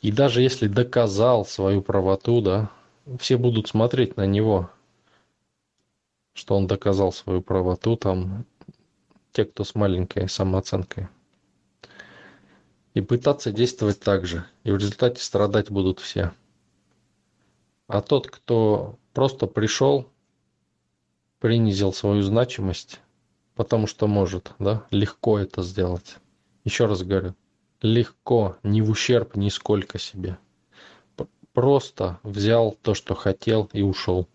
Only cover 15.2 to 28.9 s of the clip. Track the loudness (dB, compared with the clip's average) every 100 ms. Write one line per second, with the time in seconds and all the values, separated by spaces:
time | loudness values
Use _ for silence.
15.2 | -6 -2 0 0 -2 0 0 -2 -6 -4
16.2 | -4 -6 _ _ _ _ _ _ _ _
17.2 | _ _ _ _ _ _ _ -4 2 0
18.2 | 0 -20 0 2 4 2 -2 -14 _ 0
19.2 | 0 0 -4 -2 -2 2 2 2 -2 _
20.2 | _ _ _ _ _ _ _ _ _ _
21.2 | _ _ 0 2 2 2 0 0 0 2
22.2 | 2 0 0 -4 -6 -6 -10 -20 _ _
23.2 | _ _ _ -8 -2 0 -2 -2 0 2
24.2 | 0 -2 -10 -6 -2 -2 -2 0 0 -2
25.2 | 0 0 0 -6 -8 -4 -2 -4 -10 -20
26.2 | _ _ _ _ -8 0 0 0 0 -2
27.2 | -2 -12 _ _ _ _ 0 2 0 _
28.2 | 0 2 2 -4 -2 0 2